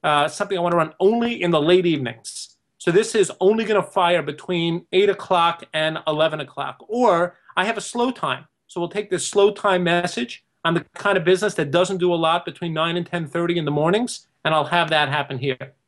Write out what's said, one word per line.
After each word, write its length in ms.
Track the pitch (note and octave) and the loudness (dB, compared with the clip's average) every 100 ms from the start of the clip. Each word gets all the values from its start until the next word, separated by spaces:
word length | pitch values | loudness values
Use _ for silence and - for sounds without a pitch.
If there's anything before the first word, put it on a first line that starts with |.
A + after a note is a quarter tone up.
uh, 240 | E3 D3 D3+ | 2 2 0
something 320 | - G3+ F#3+ | -2 -4 -2
I 20 | |
want 120 | F3 | 0
to 40 | E3+ | 0
run 160 | D#3+ - | 0 2
only 420 | F#3+ A#3 A#3 A#3 | 2 2 0 -2
in 120 | F3 | 0
the 80 | E3 | 2
late 260 | D3+ F3+ F3 | 4 4 4
evenings. 720 | D3+ B2 A#2 - - - _ _ _ | 0 -2 -8 -14 -16 -16 _ _ _
So 120 | - | 2
this 240 | D#3+ D3 | 2 2
is 160 | A3 F#3 - | 0 0 2
only 240 | F#3 A3 | 2 2
gonna 180 | G#3+ G#3 | 2 0
fire 400 | - - F3 F3 | 0 0 2 2
between 640 | D3+ D3+ - F3+ E3+ E3+ - | -2 -8 -6 -2 0 -2 0
eight 160 | F#3 G#3 | 2 2
o'clock 560 | G3 - F3+ E3+ E3+ - | 0 0 2 2 -2 -8
and 260 | D#3 D#3 D#3+ - | -4 -4 -4 -4
eleven 320 | D3+ D#3 D#3 | 0 0 -2
o'clock. 440 | C#3+ - C#3 C3+ - | -10 -10 -10 -12 -8
Or 480 | A3+ B3 E3+ F3 - _ - | 0 2 2 0 -6 _ -4
I 80 | |
have 120 | F#3+ G#3+ | -2 -4
a 40 | |
slow 300 | - A#3+ B3 | -6 -2 -2
time. 360 | B3+ D3 B2+ - _ _ | -2 -6 -6 -10 _ _
So 140 | - | -8
we'll 80 | E3+ | -6
take 200 | G3 G#3 | -6 -4
this 180 | F3+ - | -4 -2
slow 260 | G#3 G3+ | 2 2
time 320 | G3+ G#3 F#3 | 2 0 2
message. 600 | F3 F3 F3 - A#3+ - _ _ | 2 0 0 -4 -8 -10 _ _
I'm 100 | E3 | -2
the 100 | E3 - | -2 -4
kind 220 | - G3+ F#3+ | -4 0 0
of 80 | |
business 300 | E3+ F#3 G#3 | 2 2 2
that 160 | - C#3+ | -2 0
doesn't 280 | D#3+ F#3 F#3+ | 2 2 0
do 140 | F3+ | 0
a 40 | E3+ | 2
lot 280 | D#3+ E3+ | 2 0
between 280 | - D3+ F3 | -2 -8 -6
nine 240 | D#3+ E3 F3 | -2 -2 -2
and 100 | E3+ | -4
ten 220 | F3 D#3 | -6 -4
thirty 280 | E3+ E3+ E3+ | -2 0 0
in 80 | |
the 60 | D3+ | 0
mornings, 560 | D3 D#3 G3+ A#3+ - _ _ | 0 2 2 0 -8 _ _
and 100 | D#3 | 0
I'll 100 | D#3 | 0
have 260 | C#3 F3 D#3+ | 2 0 2
that 180 | D#3 C#3+ | 2 0
happen 300 | D3 C#3+ C3+ | -2 -4 -6
here. 360 | C3+ C3 C3+ _ | -4 -6 -10 _